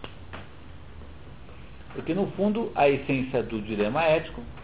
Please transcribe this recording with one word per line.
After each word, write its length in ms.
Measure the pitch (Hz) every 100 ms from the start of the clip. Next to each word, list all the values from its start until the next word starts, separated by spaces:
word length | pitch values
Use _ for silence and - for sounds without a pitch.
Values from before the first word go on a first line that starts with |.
| - - - - - - - - - - - - - - - - - - -
Porque, 200 | - 143
no 140 | 180 196 -
fundo, 340 | 202 214 226 -
a 120 | 143
essência 540 | 139 - 135 127 131
do 180 | 110 113
dilema 440 | 104 104 104 143
ético, 360 | 165 160 - - - -